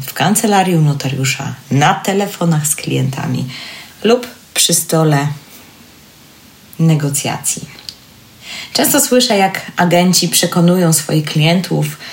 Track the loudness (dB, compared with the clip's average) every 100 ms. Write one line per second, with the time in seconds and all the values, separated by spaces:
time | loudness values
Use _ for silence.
0 | -8 -2 0 2 2 2 2 2 2 0
1 | -4 -2 -4 -4 -8 -10 -2 2 2 0
2 | -2 -2 -2 -2 0 0 -2 -4 -4 -2
3 | -2 -4 -4 -4 -6 -10 -16 -18 -20 -4
4 | 0 0 -2 -18 -8 -2 0 0 0 2
5 | 2 2 0 -6 -16 -20 -20 -20 -20 -20
6 | -20 -20 -20 -20 -20 -20 -12 0 2 2
7 | 0 -4 -4 -6 -6 -8 -10 -18 -20 -20
8 | -20 -20 -20 -20 -18 -16 -6 -2 2 2
9 | 4 2 4 2 2 0 -6 0 4 4
10 | 4 2 0 0 0 2 4 4 2 0
11 | 0 -2 0 0 2 2 0 -2 -4 -8
12 | -12